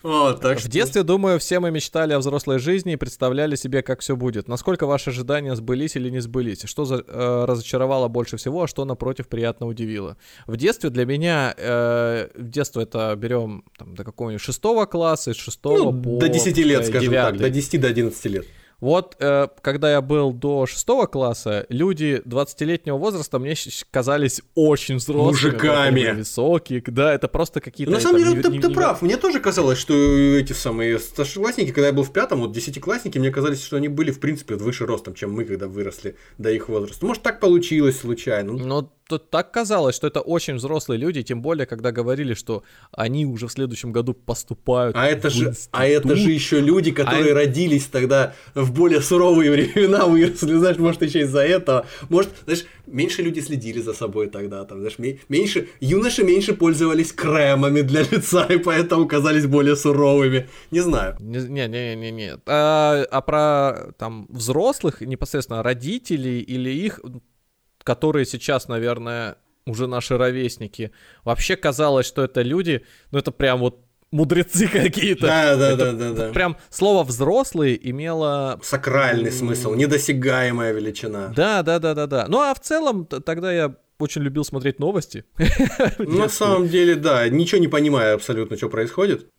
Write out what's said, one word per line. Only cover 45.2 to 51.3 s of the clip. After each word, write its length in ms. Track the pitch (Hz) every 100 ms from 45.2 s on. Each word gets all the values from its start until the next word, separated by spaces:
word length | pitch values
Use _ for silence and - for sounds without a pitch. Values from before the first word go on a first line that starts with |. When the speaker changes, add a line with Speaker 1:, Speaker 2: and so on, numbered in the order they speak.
| 151
Speaker 2:
в 20 |
Speaker 1:
же, 220 | 120 123 120 -
а 140 | 123 135
это 220 | 147 135
Speaker 2:
институт. 100 | 170
Speaker 1:
же 120 | 202
ещё 300 | 156 - 147
люди, 300 | 143 185 160
которые 400 | 139 131 135 151
Speaker 2:
А 20 |
Speaker 1:
родились 520 | 143 147 127 175 143 139
тогда 480 | 131 127 139 131 - -
в 140 | 139 131
более 260 | 127 175 151
суровые 500 | 143 180 180 165 147
<laughs> 240 | 143 -
времена, 300 | 208 196 196
выросли, 480 | 185 165 165 - 151 165
знаешь, 180 | 180 160
может, 240 | 165 165
ещё 200 | 156 156
из-за 200 | 139